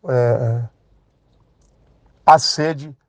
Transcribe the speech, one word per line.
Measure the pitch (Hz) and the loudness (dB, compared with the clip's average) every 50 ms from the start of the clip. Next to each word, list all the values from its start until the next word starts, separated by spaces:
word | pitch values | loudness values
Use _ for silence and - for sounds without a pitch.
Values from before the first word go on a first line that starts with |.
| _ 165 | _ -2
é, | 131 123 120 120 117 110 123 117 117 120 117 113 _ _ _ _ _ _ _ _ _ _ _ _ _ _ _ _ _ _ _ _ _ _ _ _ _ _ _ _ _ _ _ | -2 0 2 0 0 0 -2 -2 -4 -4 -6 -10 _ _ _ _ _ _ _ _ _ _ _ _ _ _ _ _ _ _ _ _ _ _ _ _ _ _ _ _ _ _ _
a | - 156 151 | 4 4 4
sede | - - - - 151 160 160 139 143 156 135 _ _ | 4 -2 -4 -4 -4 -4 -4 -6 -12 -18 -20 _ _